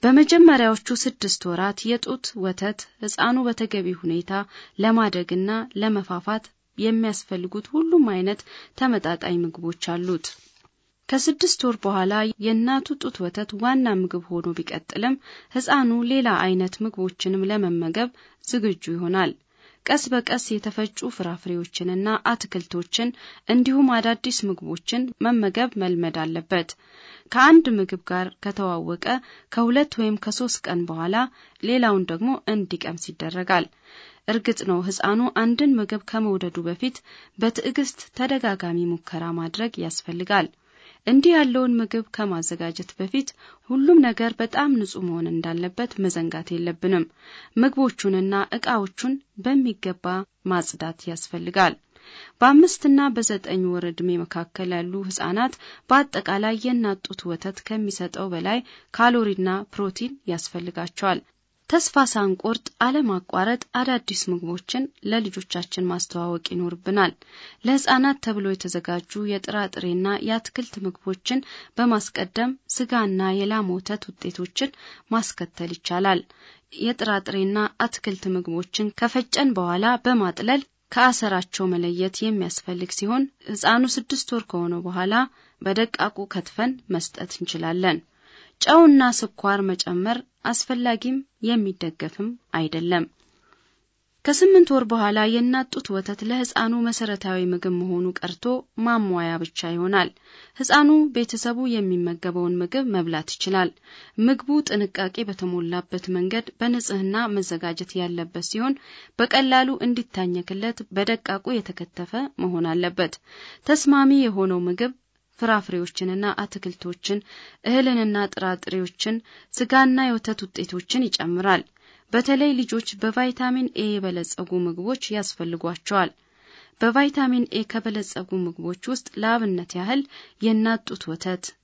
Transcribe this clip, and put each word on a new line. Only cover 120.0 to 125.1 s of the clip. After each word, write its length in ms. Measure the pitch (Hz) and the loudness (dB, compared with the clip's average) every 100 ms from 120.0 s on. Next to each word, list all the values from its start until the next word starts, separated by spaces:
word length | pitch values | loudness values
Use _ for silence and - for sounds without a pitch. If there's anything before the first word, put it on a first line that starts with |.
የወተት 380 | 262 233 - 220 | 2 0 -2 -6
ውጤቶችን 640 | 190 - 180 180 175 254 247 | -8 -8 -6 -8 -4 -2 0
ይጨምራል። 560 | - 165 175 190 185 - _ _ _ _ | -2 -2 0 2 2 0 _ _ _ _
በተለይ 380 | 233 247 277 294 | 0 2 2 4
ልጆች 360 | 262 233 226 226 202 | 2 0 -4 -6 -4
በቫይታሚን 720 | 220 220 254 247 254 254 254 | -2 0 -2 -2 -2 0 -2
ኤ 100 | - 214 | -2 -2
የበለጸጉ 640 | 208 190 175 170 - 180 180 | -2 -2 -4 -6 -8 -4 -2
ምግቦች 440 | 175 170 190 262 - | -2 -4 -4 -4 -4